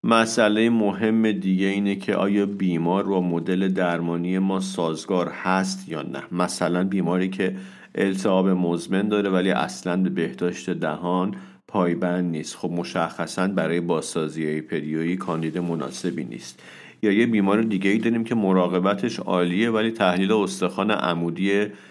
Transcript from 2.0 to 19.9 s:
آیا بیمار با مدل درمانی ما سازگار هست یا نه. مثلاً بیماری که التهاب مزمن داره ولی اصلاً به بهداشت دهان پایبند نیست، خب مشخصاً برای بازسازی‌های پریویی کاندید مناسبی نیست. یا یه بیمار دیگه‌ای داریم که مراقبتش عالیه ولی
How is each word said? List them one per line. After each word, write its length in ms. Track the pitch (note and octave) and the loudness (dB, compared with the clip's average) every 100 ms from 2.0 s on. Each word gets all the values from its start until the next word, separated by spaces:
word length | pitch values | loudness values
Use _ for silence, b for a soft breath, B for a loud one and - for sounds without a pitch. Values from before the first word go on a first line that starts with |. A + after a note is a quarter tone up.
| G2+ | -2
آیا 320 | F#2 G2 G2+ G2+ | 0 2 2 0
بیمار 580 | G2+ F#2 E2 E2 F#2 | 0 0 0 0 0
با 160 | G2 G2 | 0 0
مدل 480 | F2+ E2+ E2 F#2 G2 | 0 -2 0 0 0
درمانی 680 | F#2+ F2+ E2+ E2+ E2+ F2 F#2 | 0 0 0 -2 -2 -2 0
ما 220 | F#2+ F#2+ | 0 -2
سازگار 680 | F#2+ F#2 E2 D#2 - F#2 E2 | -4 -2 -2 -4 -2 -2 -2
هست 600 | - F#2 F#2 F#2+ F#2+ - | -4 0 0 0 -6 -8
یا 140 | D#2+ | -8
نه. 200 | C2+ C2+ - | -8 -10 -8
مثلاً 520 | F2 F2+ - F2 F2 | -2 -2 -2 -2 0
بیماری 440 | F#2+ G2 F2 F2+ F#2+ | 0 0 0 0 -2
که 280 | F#2+ F#2+ F#2+ B B B | -2 -2 -2 B B B
التهاب 540 | - G2 F#2+ G2+ F#2+ F#2+ | -2 0 0 2 4 4
مزمن 600 | F#2 F2 E2+ - F#2+ G#2+ | 2 2 -2 2 2 4
داره 220 | G#2 G2 | 2 4
ولی 200 | F#2 F#2 | 4 4
اصلاً 460 | B1+ E2 - F2+ F#2 | 2 0 -4 -2 2
به 140 | F#2 | 2
بهداشت 600 | F#2 E2 - F2 F2 - | 2 -2 0 -2 -2 -4
دهان 640 | E2+ D#2+ D2+ F2+ F2+ F#2+ G2 B B - | -2 -2 -2 0 0 0 -4 B B -4
پایبند 600 | G#2 F2+ E2+ F2+ F2+ F2 | 0 2 2 0 0 0
نیست، 260 | D#2+ D#2 - | -4 -6 -8
خب 140 | F2+ | -6
مشخصاً 760 | E2+ E2 F2+ E2 - E2 - F#2 | -4 -4 -2 -2 -4 -6 -2 -2
برای 320 | F#2 D#2+ E2+ | 0 0 -2
بازسازی‌های 800 | E2+ D#2+ D2+ E2+ D#2 D#2 D#2 D#2 | 0 -2 -2 -4 -4 -4 -4 -4
پریویی 560 | D#2 E2 D2+ D#2 E2+ F#2 | -4 -6 -4 -4 -2 -4
کاندید 420 | F#2 E2 D#2+ E2+ | -4 -4 -4 -4
مناسبی 680 | F2 E2 B1+ - F2+ - | -4 -4 -6 -6 -6 -6
نیست. 380 | B1 A#1 - - B B B B | -8 -10 -16 -20 B B B B
یا 100 | G#2 | 2
یه 140 | G2+ A#2+ | 4 4
بیمار 360 | A2 G2 G#2 | 4 4 2
دیگه‌ای 360 | A2+ G2 F#2+ A2 | 2 0 2 2
داریم 260 | A2+ A#2 | 2 -2
که 100 | A2+ | 0
مراقبتش 840 | A#2 G2 F#2 F2+ F2+ F#2 G2 F#2+ - | 0 2 4 4 2 0 0 -2 -4
عالیه 500 | - F#2 F2 F2+ A#2 | -2 0 2 2 0
ولی 200 | A2 A2 | 2 0